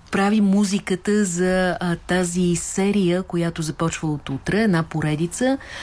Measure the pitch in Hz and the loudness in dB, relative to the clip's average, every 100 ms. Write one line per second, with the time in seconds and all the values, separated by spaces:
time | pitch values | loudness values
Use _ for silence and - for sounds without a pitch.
0 | - 196 196 214 202 196 202 190 - 185 | -6 0 2 4 4 4 2 0 -2 -4
1 | - 208 202 170 185 185 185 170 180 170 | 0 0 0 0 2 2 0 0 -2 -4
2 | - 180 175 175 175 170 - - 196 202 | -2 0 0 0 0 0 -2 -2 0 2
3 | 180 175 185 175 170 170 156 147 165 - | 2 0 -2 -2 -2 -2 -6 -2 -2 -2
4 | 160 147 - 135 - 196 226 170 160 156 | -4 -4 -6 -6 -2 0 2 2 0 -2
5 | 151 151 170 - 254 269 - - | -2 0 -2 0 0 0 -4 -14